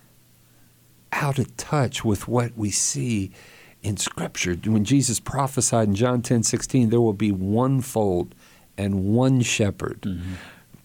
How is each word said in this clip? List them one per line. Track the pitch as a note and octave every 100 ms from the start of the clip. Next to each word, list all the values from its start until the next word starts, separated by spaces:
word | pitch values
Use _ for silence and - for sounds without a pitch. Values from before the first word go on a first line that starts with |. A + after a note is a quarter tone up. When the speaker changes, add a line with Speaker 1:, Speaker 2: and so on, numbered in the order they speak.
| _ _ _ _ _ _ _ _ _ _ _
Speaker 1:
out | - D3 C3+
of | A#2+ -
touch | - D3+ A#2+ -
with | A2+ G2+ -
what | A#2+ A#2+ A#2+
we | G#2
see | - - C#3+ B2+ A2 F#2+ - - - - -
in | G#2 G2+
Scripture. | - - E3 - F2+
When | F2 G#2+ A2
Jesus | G#2 C#3 C3+ A2
prophesied | - C3+ C3+ C3 A#2+ A#2+ A2
in |
John | G2 B2 B2
ten | A#2 A#2+
sixteen, | A2 A#2 - C3+ A#2
"There | A#2
will | A#2
be | G2 G#2+
one | F#2+ F#2 A2 B2+ C3+
fold | A#2 A2+ G#2 F2 F2+ - - - _ -
and | G2 G2 F#2+
one | A2+ C3 C3
shepherd," | A#2 - G#2 - - -
Speaker 2:
Mm-hmm. | G2+ F2+ F2+ F2+ - - - -